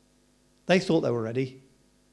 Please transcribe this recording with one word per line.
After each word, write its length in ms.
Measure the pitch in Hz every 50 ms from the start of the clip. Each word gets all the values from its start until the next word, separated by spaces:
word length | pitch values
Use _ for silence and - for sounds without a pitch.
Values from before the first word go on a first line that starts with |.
| _ _ _ _ _ _ _ _ _ _ _ _ _
They 120 | - 175 190
thought 220 | 185 - 160 165
they 80 | 151 131
were 140 | 120 120 110
ready. 380 | 110 117 127 135 127 - - - _ _ _ _ _ _ _ _ _